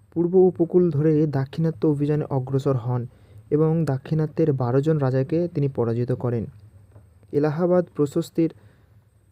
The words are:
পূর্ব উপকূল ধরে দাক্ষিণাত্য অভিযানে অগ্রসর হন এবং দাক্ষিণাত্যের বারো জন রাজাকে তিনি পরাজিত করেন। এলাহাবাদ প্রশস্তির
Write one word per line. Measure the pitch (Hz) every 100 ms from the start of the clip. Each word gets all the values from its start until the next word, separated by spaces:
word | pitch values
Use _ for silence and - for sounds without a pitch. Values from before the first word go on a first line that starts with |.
| _
পূর্ব | 160 170 185
উপকূল | 185 165 170 180 175
ধরে | 143 156 151 156
দাক্ষিণাত্য | 135 135 - 160 156 156
অভিযানে | 143 147 151 -
অগ্রসর | 135 127 135 139 131
হন | 123 123 120 - - - -
এবং | 151 156 165 147
দাক্ষিণাত্যের | 135 - 156 156 - 156
বারো | 135 120 131
জন | 156 156
রাজাকে | 131 131 135 160 175
তিনি | 147 139
পরাজিত | 135 117 117 123
করেন। | 127 123 117 98 - - - - - - _ -
এলাহাবাদ | 147 151 151 180 180 175 -
প্রশস্তির | 143 170 160 - 160 - - _ _ _ _ _ _